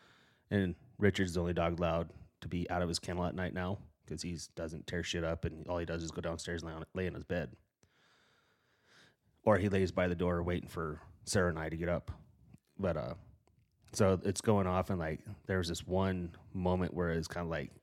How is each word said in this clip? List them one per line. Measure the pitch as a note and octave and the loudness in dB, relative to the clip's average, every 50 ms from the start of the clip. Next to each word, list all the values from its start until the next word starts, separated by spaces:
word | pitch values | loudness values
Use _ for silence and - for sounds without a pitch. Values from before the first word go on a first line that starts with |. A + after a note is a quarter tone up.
| - - - - _ _ _ _ _ _ | -20 -20 -20 -20 _ _ _ _ _ _
and | G#2 G2+ F#2+ F2+ F2 - - - - | 2 2 2 2 -2 -6 -10 -20 -2
Richard's | - G2+ G2 F2 - F#2+ F2+ E2 | 4 4 4 4 4 0 2 2
the | F2+ | 0
only | E2+ F2 F2 | 0 0 2
dog | E2+ E2+ E2+ F2 D#2+ | 2 2 2 2 2
allowed | F2 E2 E2 E2+ E2+ D#2+ - - - - _ _ | 2 2 2 0 -2 -4 -8 -16 -20 -20 _ _
to | - E2 | -8 -6
be | F2 F2 E2+ - | -4 -4 -2 0
out | F2 F2+ | 0 0
of | F2+ E2 | 0 0
his | F2 - | -2 -4
kennel | - - F2 F2+ F2+ | -4 -4 -2 -2 -2
at | F2 - | -2 -2
night | F#2 F#2 E2+ | -2 -4 -4
now. | - F#2 F2+ F2+ G2+ - - - _ _ _ - | -2 -2 -2 -2 -4 -4 -8 -16 _ _ _ -10
'cause | D#2 E2 | -8 -6
he's, | - F2+ E2+ D2+ - - | -6 -6 -6 -6 -8 -10
doesn't | - - E2 D#2+ E2 D#2 - | -8 -8 -6 -6 -6 -8 -8
tear | - - F2 | -4 -4 -4
shit | E2 - - F2 | -2 -2 -2 0
up, | E2 D#2+ E2 - - | 0 0 0 0 -2
and | E2+ D#2+ D#2+ D#2 F2+ | -4 -4 -6 -6 -4
all | F2+ F2 | -2 -2
he | E2+ | -2
does | E2 E2 E2 | -2 -2 -4
is | E2 D#2+ | -4 -6
go | D#2 F2 | -6 -6
downstairs | E2 E2+ E2 E2 - F2 F2 E2 | -4 -4 -6 -4 -6 -6 -6 -4
and | D#2+ D#2+ | -6 -6
lay | D#2+ | -8
on, | D#2+ D#2+ - - | -8 -10 -6 -4
lay | F#2 F#2 | -2 -2
in | F2 D#2 | -2 -4
his | - - | -6 -6
bed. | - F2 F2 D2 B1+ - - _ _ _ _ _ _ _ _ _ _ _ _ _ _ _ _ _ _ _ _ _ _ _ _ _ _ - - - - _ _ _ _ _ _ _ | -4 -2 -2 -2 -4 -8 -18 _ _ _ _ _ _ _ _ _ _ _ _ _ _ _ _ _ _ _ _ _ _ _ _ _ _ -20 -20 -20 -20 _ _ _ _ _ _ _
Or | A2+ G#2+ F#2 | 6 6 6
he | G2+ G#2 | 6 4
lays | F#2+ F#2+ F#2+ E2+ | 4 4 2 2
by | - F#2+ F2+ F2+ | 2 2 2 2
the | F2 | 2
door | E2+ F#2 F2+ F2 E2+ | 2 2 2 2 2
waiting | F2 F2 F2 F2 - - | 0 0 0 -2 -2 -6
for | - F2 D#2+ D#2 D#2 - - - - - - | -6 -6 -6 -6 -6 -8 -12 -18 -20 -16 -8
Sarah | - - G#2 F2+ F2 | 0 2 4 4 4
and | D#2+ D2+ | 2 0
I | D#2 E2 | -4 -4
to | E2 | -4
get | E2 E2+ F2 | -2 0 0
up. | F2 - - - - - - - _ _ - - - - _ _ _ - | 0 -2 -2 -8 -12 -14 -16 -20 _ _ -20 -20 -20 -20 _ _ _ -2
But, | G2 F2+ E2 | -2 0 0
uh, | D2+ A#1+ B1 - - - - - _ _ _ _ _ _ _ _ _ _ - | 0 -2 -4 -8 -10 -12 -20 -20 _ _ _ _ _ _ _ _ _ _ -10
so | - - G#2+ F#2+ F#2+ F2+ - | 2 4 6 6 6 4 2
it's | G2 F#2+ - | 0 -2 2
going | - A#2 G#2+ G2+ F#2+ | 2 4 4 4 4
off, | F#2 F2+ F#2 F2+ - | 4 2 2 2 0
and, | G2 F2 | 0 -2
like, | D#2+ D#2+ D#2 - - G#2 G2+ - - | 0 -2 -4 -6 -8 -12 -14 -12 -4
there | - F#2+ F#2 | 0 0 0
was | F2 E2 | 0 0
this | F2+ - - | -4 -4 -2
one | F2 F2+ F#2 F#2+ F#2+ F#2 F2+ F2 E2+ - - - - | 0 2 2 2 2 2 0 -2 -6 -8 -12 -18 -10
moment | - F#2+ F2+ F2+ F#2 F#2 F2+ - - | -6 0 2 2 2 2 2 0 0
where | E2+ F2 E2+ | 0 0 2
it's | D#2+ E2 D#2+ - | 2 0 -2 -2
kinda | - F2 F2 E2 | -4 -4 -2 -2
like, | E2 D#2 C2+ - - - | -2 -4 -4 -6 -12 -14